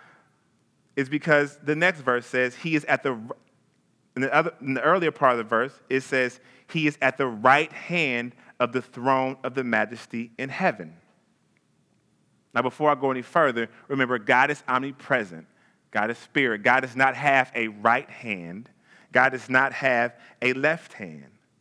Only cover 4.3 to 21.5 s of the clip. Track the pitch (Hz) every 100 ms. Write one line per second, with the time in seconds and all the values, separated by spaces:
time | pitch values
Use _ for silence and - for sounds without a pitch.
4.3 | 143 165 - 135 131 143 185 160 - 135
5.3 | 120 110 113 135 - - 135 - 135 123
6.3 | - _ _ _ 165 151 - 135 - 131
7.3 | 107 127 143 160 - - 175 147 120 123
8.3 | - - - 123 123 - 127 131 131 131
9.3 | 135 127 131 123 110 107 113 - 117 120
10.3 | - 135 - 185 107 80 - _ _ _
11.3 | _ _ _ _ _ _ _ _ _ _
12.3 | _ _ 120 123 - 151 139 135 127 120
13.3 | 170 143 117 113 - - 135 123 123 104
14.3 | 127 143 143 - 127 135 139 - 127 98
15.3 | 80 - _ _ _ _ 107 107 117 -
16.3 | 147 127 104 120 127 127 123 151 123 147
17.3 | 135 127 120 110 104 113 123 - - 117
18.3 | 95 85 95 120 _ _ _ _ 127 131
19.3 | 127 131 131 135 120 135 120 120 - -
20.3 | - 127 131 147 165 - - 92 76 67
21.3 | _ _